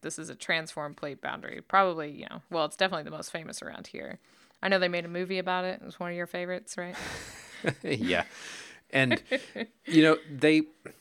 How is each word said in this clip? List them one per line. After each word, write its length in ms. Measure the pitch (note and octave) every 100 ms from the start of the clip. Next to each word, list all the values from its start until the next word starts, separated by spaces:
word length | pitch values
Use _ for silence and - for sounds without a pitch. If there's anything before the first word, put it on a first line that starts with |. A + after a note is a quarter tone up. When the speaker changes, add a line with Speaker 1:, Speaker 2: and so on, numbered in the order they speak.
Speaker 1:
This 180 | D#3 D#3
is 100 | D#3+
a 60 | -
transform 580 | - E3 D#3+ - D3
plate 260 | - D3 C3+
boundary. 400 | - - - - -
Probably, 460 | G3 F#3+ D#3+ D3
you 140 | C#3+ -
know, 100 | E3+ -
well, 160 | E3+
it's 120 | D3+ -
definitely 280 | F#3+ E3+
the 60 | D3+ D#3
most 160 | D#3
famous 280 | E3+ D3+ -
around 280 | - - -
here. 320 | - D2 - _ _ _ _
I 60 | F#3+
know 100 | G3
they 80 | F3+
made 180 | F3
a 40 | E3+
movie 300 | F3 F#3 F#3
about 260 | F#3 F3+
it. 160 | F#3 -
It 20 |
was 140 | - -
one 120 | F3
of 60 | F3
your 100 | F3
favorites, 480 | F3+ F3+ F3+ - -
right? 160 | F3+ F3+
Speaker 2:
<laughs> 800 | - - - - - - F#3+ -
Yeah. 420 | - B2+ A#3+ E2+ - - - - - - _
And, 320 | C#3 C3 - - - - G#3+ A3+ _ -
you 160 | D#3+
know, 140 | D#3 D#3 D#3
they, 340 | C#3 D3+ D#3 D#3 _ - -